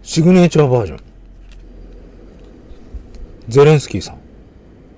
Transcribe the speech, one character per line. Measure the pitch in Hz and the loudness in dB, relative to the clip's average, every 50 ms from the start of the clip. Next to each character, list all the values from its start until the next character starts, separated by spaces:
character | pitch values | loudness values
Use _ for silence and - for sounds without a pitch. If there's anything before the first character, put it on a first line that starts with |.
シ | _ - - 165 | _ -6 -4 0
グ | 151 175 | 2 4
ネ | 185 185 175 165 | 4 4 2 2
チ | - 151 | 2 0
ャ | 147 | 0
ー | 131 | 2
バ | 123 123 107 | 0 -2 -2
ー | |
ジ | 82 | -6
ョ | 67 | -10
ン。 | - - - - - - - - - - - - - - - - - - - - - - - - - - - - - - - - - - - - - - - - - - - - - - - - - - 113 | -18 -20 -20 -20 -20 -20 -20 -20 -20 -20 -20 -20 -20 -20 -20 -20 -20 -20 -20 -20 -20 -20 -20 -20 -20 -20 -20 -20 -20 -20 -20 -20 -20 -20 -20 -20 -20 -20 -20 -20 -20 -20 -20 -20 -20 -20 -20 -20 -20 -14 -2
ゼ | 110 135 143 | 2 2 4
レ | 151 156 | 4 4
ン | 143 | 2
ス | - - | -2 -6
キ | - 95 | -10 -12
ー | |
さ | - - | -12 -12
ん。 | - - - - - - - - _ - _ - - - - - - | -20 -20 -20 -20 -20 -20 -20 -20 _ -20 _ -20 -20 -20 -20 -20 -20